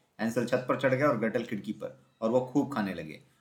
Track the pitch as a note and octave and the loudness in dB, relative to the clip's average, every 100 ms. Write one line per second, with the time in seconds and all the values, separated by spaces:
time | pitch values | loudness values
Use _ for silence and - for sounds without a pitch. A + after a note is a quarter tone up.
0 | _ - A2 A#2+ A2+ B2+ C3 C3 C3+ B2+ | _ -4 -2 0 0 0 0 2 2 4
1 | D3 A#2 A2 A#2+ A2+ G2+ G2 - - - | 2 2 0 -2 -2 -6 -6 -8 -10 -12
2 | _ - A2+ B2+ B2+ D3 C3 A#2 G2 E2+ | _ -4 2 2 2 0 0 0 -2 -4
3 | D#2 - - _ | -8 -12 -18 _